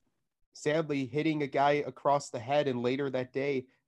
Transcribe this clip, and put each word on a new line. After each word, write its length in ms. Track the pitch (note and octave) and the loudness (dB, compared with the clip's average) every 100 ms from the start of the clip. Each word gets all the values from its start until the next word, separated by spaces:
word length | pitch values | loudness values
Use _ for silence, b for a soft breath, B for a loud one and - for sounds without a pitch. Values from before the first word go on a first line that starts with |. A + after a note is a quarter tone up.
| _ _ _ _ _ | _ _ _ _ _
sadly 540 | - D3 D#3 D3+ C#3+ B2+ | -6 -2 0 0 -2 -2
hitting 360 | D3 D#3 D3+ | -2 0 0
a 40 | C#3 | -2
guy 360 | C#3 C#3+ D3 C3+ | 2 4 4 0
across 440 | - C#3+ C#3+ - | -2 2 2 0
the 80 | B2+ | -8
head, 300 | A#2 D3 C#3 | -2 0 2
and 140 | B2 | 0
later 280 | B2 C3+ C3+ | 0 0 -2
that 220 | B2+ B2+ | -4 -4
day 340 | C3+ C#3+ C3 C3 b | -4 -2 -2 -6 b